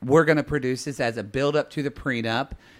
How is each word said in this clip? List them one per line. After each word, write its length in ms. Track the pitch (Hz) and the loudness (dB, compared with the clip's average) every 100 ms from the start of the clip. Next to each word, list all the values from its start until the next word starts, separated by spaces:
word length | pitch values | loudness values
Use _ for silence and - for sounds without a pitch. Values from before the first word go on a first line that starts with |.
we're 220 | 127 156 | 4 6
gonna 180 | 151 151 | 6 2
produce 420 | 143 147 127 127 | 0 -2 -2 -4
this 160 | 151 135 | -6 -2
as 180 | 120 113 | -2 -2
a 40 | |
build 320 | 104 131 143 | -4 -2 0
up 140 | 151 - | 0 -2
to 100 | - | -4
the 80 | 139 | -6
prenup. 640 | - 143 120 113 113 143 - - | -4 -4 -2 -2 -2 -4 -10 -18